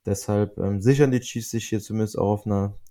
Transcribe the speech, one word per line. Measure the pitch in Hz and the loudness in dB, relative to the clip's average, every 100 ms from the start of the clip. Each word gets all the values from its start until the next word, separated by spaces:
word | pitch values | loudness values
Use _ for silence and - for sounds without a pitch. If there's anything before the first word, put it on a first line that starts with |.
Deshalb, | - 98 - 104 104 - | -2 -2 0 0 0 -2
ähm, | 95 101 | -2 2
sichern | 104 139 143 | 4 4 4
die | 127 | 2
Chiefs | - 117 113 | -2 -8 -6
sich | 117 - | -6 -2
hier | 110 | -4
zumindest | - 110 107 - | -2 -2 -2 0
auch | 98 | 0
auf | 104 107 | 0 0
einer | 101 98 - - | -2 -2 -6 -8